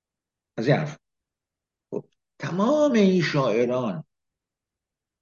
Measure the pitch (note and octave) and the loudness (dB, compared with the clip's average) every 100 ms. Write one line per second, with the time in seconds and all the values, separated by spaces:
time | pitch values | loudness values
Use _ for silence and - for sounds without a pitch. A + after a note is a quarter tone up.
0 | _ _ _ _ _ - A2+ A2+ C#3+ - | _ _ _ _ _ -6 -2 0 -2 -12
1 | _ _ _ _ _ _ _ _ - - | _ _ _ _ _ _ _ _ -12 -12
2 | - _ _ - C#3+ F3 A3 D4+ D4 A#3 | -12 _ _ -14 -8 -2 0 2 2 4
3 | F#3+ F#3 D#3 D3 C3 A2 B2 B2+ A#2+ F2 | 4 4 0 0 0 0 0 -2 -4 -6
4 | - _ _ _ _ _ _ _ _ _ | -12 _ _ _ _ _ _ _ _ _
5 | _ _ | _ _